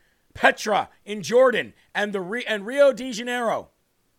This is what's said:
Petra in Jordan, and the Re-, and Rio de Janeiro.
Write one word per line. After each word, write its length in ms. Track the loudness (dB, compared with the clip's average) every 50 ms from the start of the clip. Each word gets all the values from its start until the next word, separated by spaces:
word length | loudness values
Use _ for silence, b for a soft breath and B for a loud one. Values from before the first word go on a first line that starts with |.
| _ _ _ _ _ _ -6
Petra 560 | 2 2 2 2 2 -2 -2 0 0 -2 -4 b b b
in 180 | -12 -10 -10
Jordan, 520 | -6 0 4 4 4 4 4 0 -4 -6 -10 b b b b
and 200 | -4 -4 -4 -4
the 80 | -6
Re-, 240 | -6 -6 -8 -8 -6
and 200 | -4 -6 -6 -6
Rio 280 | -4 4 4 6 6 4
de 180 | 2 -6 -8
Janeiro. 600 | -8 -8 -6 -6 -4 -2 -2 -2 -2 -4 -6 _ _ _ _ _ _ _ _ _ _